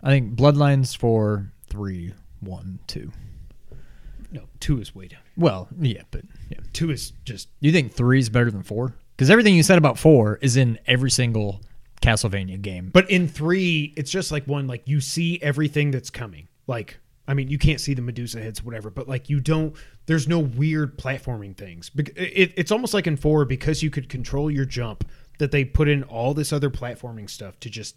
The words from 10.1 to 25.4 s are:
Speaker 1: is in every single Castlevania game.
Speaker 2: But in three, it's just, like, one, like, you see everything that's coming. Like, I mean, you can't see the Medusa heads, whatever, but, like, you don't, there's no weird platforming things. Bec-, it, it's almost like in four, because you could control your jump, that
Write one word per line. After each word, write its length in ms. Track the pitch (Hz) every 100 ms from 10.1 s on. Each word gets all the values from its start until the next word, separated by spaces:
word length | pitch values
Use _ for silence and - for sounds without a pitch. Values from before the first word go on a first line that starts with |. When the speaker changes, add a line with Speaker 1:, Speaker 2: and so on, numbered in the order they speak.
| 147 104 107
Speaker 1:
is 160 | 139 123
in 200 | 127 113 -
every 220 | 123 131
single 520 | 117 120 110 104 98 - - - -
Castlevania 600 | 120 110 - 98 92 95
game. 280 | 98 92 92
Speaker 2:
But 160 | 180 185
in 180 | 190 170
three, 640 | - 151 185 185 160 147 160
it's 160 | 139
just, 180 | 190 175
like, 140 | 151 135
one, 220 | 143 135
like, 200 | 120 -
you 120 | 147
see 420 | 131 - 170 170
everything 480 | 147 139 151 147 143
that's 180 | 131 -
coming. 400 | - 113 78 80 _ -
Like, 320 | 120 101 - _ _ -
I 60 |
mean, 140 | 139 131
you 100 | 143
can't 220 | 147 156
see 140 | -
the 80 | 131
Medusa 400 | 120 120 120 113
heads, 200 | 110 104
whatever, 280 | 113 117 107
but, 180 | 98 127
like, 220 | 131 131
you 100 | 147
don't, 340 | 131 156 156 151 - - -
there's 220 | 160 139
no 100 | 170
weird 580 | 147 120 151 156 143 -
platforming 580 | 131 135 - 117 101 95
things. 340 | 98 85 -
Bec-, 220 | 143 143 -
it, 360 | 180 196 180 -
it's 140 | 175
almost 220 | 214 247
like 140 | 208 170
in 80 | 147
four, 300 | 151 151 139
because 360 | 131 151 156
you 80 | 156
could 200 | - 127
control 420 | 127 117 139 151
your 140 | 143 135
jump, 440 | 123 117 101 - - -
that 120 | -